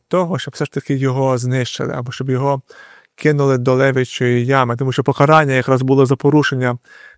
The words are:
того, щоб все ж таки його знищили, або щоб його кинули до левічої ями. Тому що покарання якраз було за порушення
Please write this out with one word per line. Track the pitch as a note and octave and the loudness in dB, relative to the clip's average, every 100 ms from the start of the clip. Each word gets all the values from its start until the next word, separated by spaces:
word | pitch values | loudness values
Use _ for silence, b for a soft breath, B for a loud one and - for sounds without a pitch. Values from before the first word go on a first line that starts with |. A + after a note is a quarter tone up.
| - | -4
того, | F3+ F3 E3 | -2 -2 -4
щоб | - | -8
все | - D3 | -8 -6
ж | |
таки | - - C#3 | -6 -4 -2
його | C3+ B2+ C3+ B2+ | -2 0 0 0
знищили, | B2 C3 A#2+ - C3 | -2 -4 -4 -6 -8
або | C3 B2 | -8 -10
щоб | - C3+ | -8 -4
його | B2+ C#3 C#3 - B B B B - | -2 -2 -4 -8 B B B B -4
кинули | D3+ D3 C#3 C3 | 0 2 2 2
до | B2 | 2
левічої | B2+ C3+ C3 B2+ - B2 A#2+ A#2+ | 2 2 0 -2 -2 0 0 2
ями. | C#3 B2 A#2 | 0 0 -2
Тому | C3+ | -4
що | B2+ | -2
покарання | C3+ C3+ C#3+ D#3 D3 | 0 2 4 4 4
якраз | C3 B2+ C3 | 0 2 0
було | C3 C3+ C3 | 2 2 4
за | C#3 | 2
порушення | C#3+ D3 C#3 C3 B2+ A#2+ B B B | 2 2 2 0 -2 -4 B B B